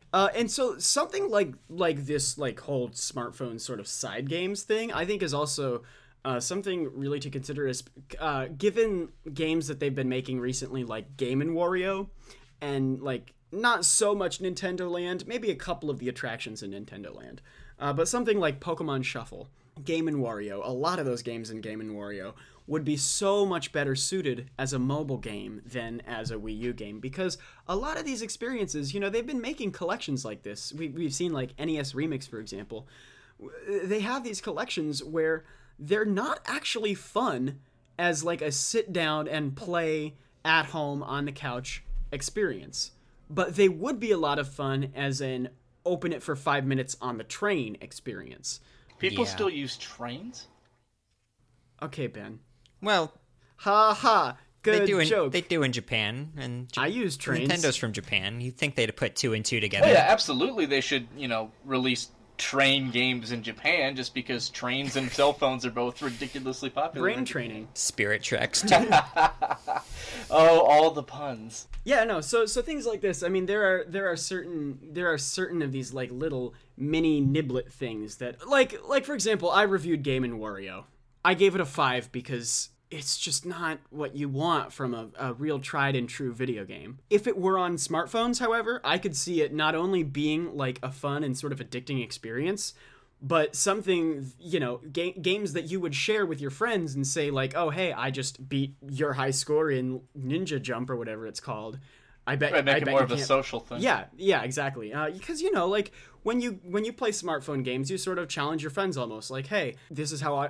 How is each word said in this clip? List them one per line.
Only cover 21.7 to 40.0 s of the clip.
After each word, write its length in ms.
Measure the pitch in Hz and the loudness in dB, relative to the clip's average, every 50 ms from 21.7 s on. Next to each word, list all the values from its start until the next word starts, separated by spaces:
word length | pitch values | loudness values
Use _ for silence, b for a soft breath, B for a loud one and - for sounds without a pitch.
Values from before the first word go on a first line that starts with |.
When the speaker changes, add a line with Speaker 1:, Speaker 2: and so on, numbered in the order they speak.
| 107 110 | -8 -8
Speaker 1:
and 120 | 110 110 104 | -8 -8 -8
Wario 420 | 104 101 101 104 98 92 101 - b b b b b b | -8 -8 -8 -8 -8 -10 -10 -12 b b b b b b
would 180 | - 151 156 147 | -6 -4 -2 0
be 120 | 151 151 139 | 0 0 0
so 480 | 139 - - - 208 196 202 208 202 | 0 0 0 2 2 2 4 4 4
much 260 | 196 180 165 - - - | 2 0 -2 -4 -4 -2
better 240 | 156 143 139 135 | -2 0 0 0
suited 540 | 135 - - 185 190 170 143 120 117 123 - - - | 0 0 0 -2 0 0 -2 -2 -4 -6 -10 -8 -6
as 140 | 135 131 139 | -4 -2 -2
a 40 | 127 | 0
mobile 380 | 123 131 143 151 156 139 131 | 0 0 0 -2 -2 -2 -4
game 460 | 113 - 113 104 104 104 107 107 104 - | -6 -6 -8 -8 -8 -10 -10 -12 -14 -14
than 380 | 120 120 123 117 113 117 120 - | -10 -8 -8 -6 -6 -8 -10 -10
as 240 | - 120 110 110 110 | -8 -8 -6 -6 -6
a 60 | 113 | -6
Wii 220 | 110 104 110 107 107 | -6 -6 -6 -6 -4
U 140 | 117 123 120 | -4 -4 -4
game, 260 | - 110 104 104 107 | -6 -8 -10 -10 -10
because 380 | 107 131 135 185 185 180 175 B B B B B B | -10 -8 -6 -4 -2 -2 -4 B B B B B B
a 80 | - 180 | -6 -4
lot 220 | 202 254 302 320 | -4 -2 -4 -4
of 80 | 330 320 | -4 -4
these 160 | 302 262 214 | -4 -6 -6
experiences, 720 | 226 202 - - 233 247 262 233 196 - - 151 139 139 139 | -6 -8 -8 -6 -6 -4 -2 -2 -2 -2 -4 -4 -4 -4 -4
you 80 | 202 | -2
know, 80 | 202 196 | -2 -2
they've 180 | 202 233 233 | 0 -2 -2
been 140 | 247 294 247 | -2 -4 -4
making 320 | 226 247 302 - 247 196 185 | -4 -4 -6 -4 -4 -6 -4
collections 500 | - 180 170 208 233 - - 139 127 - | -4 -4 -4 -4 -4 -4 -4 -4 -4 -4
like 200 | 110 107 - - | -6 -8 -10 -10
this. 300 | 104 101 - - - - | -12 -10 -10 -10 -10 -8
We, 140 | 151 165 151 | -8 -8 -6
we've 260 | 131 156 170 147 139 | -4 -4 -4 -4 -2
seen, 180 | - 175 175 160 | -2 -2 -2 -2
like, 220 | 131 127 120 - | -2 -4 -6 -6
N 140 | - 151 165 | -6 -4 -2
E 80 | 160 151 | -2 -2
S 160 | 139 139 135 | -2 -4 -4
Remix, 340 | 131 151 165 143 131 135 - | -4 -2 -2 -2 -4 -6 -8
for 100 | - 107 | -10 -12
example. 460 | 107 104 - 98 104 - 117 110 131 b b b b b b b b b b - | -10 -10 -10 -12 -10 -10 -10 -12 -12 b b b b b b b b b b -18
W-, 460 | - - - - - 196 202 196 175 | -18 -16 -16 -12 -6 -4 -2 -2 0
they 140 | 185 208 220 | 0 0 0
have 220 | 196 226 254 269 240 | 0 -2 -2 -4 -4
these 200 | 240 208 - - | -6 -8 -6 -6
collections 600 | 214 160 156 240 247 - 180 156 151 147 135 131 | -6 -4 -4 -4 -4 -2 -2 -2 -2 -2 -4 -6
where 420 | 151 156 165 160 160 160 156 b b b b b b b - 143 | -4 0 2 2 2 2 0 b b b b b b b -14 -4
they're 220 | 147 196 214 214 | 0 0 2 2
not 360 | 214 196 196 240 311 - - - | 2 2 2 0 0 -2 -4 -4
actually 480 | - 254 285 - - - 233 220 208 196 | -4 -6 -4 -4 -4 -2 0 0 0 -2
fun 640 | 185 - - - 208 254 233 160 - 127 139 139 b b b b b b _ _ - | -4 -6 -4 -2 0 2 2 0 0 -2 -2 -4 b b b b b b _ _ 0
as, 240 | 175 175 165 143 156 | 2 2 2 2 0
like, 200 | 170 170 - 151 | -2 -2 0 -2
a 100 | 151 139 | -2 -2
sit 400 | - - - - 226 220 214 175 | 0 -2 0 0 0 0 0 0
down 340 | 175 165 156 151 156 151 | 0 2 2 2 0 0
and 300 | 151 151 151 151 139 135 | -2 -2 -2 -2 -2 -4
play 580 | 139 214 180 175 170 165 156 156 156 | -4 -6 -2 0 0 2 2 0 0